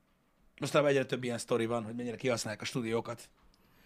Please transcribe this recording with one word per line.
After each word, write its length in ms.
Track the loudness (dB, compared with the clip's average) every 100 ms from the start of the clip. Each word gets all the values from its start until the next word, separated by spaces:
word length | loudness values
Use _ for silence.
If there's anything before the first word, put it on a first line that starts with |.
| _ _ _ _ _ -8
Mostanában 320 | 2 4 6
egyre 100 | 4 2
több 180 | -2
ilyen 140 | -2 -4
sztori 280 | 0 0 2
van, 180 | -2
hogy 100 | -4
mennyire 220 | -6 -6 -2
kihasználják 460 | 0 0 -2 -6
a 20 |
stúdiókat. 640 | -6 -4 -2 -2 -2 -10 -14 _ -20 _ _ _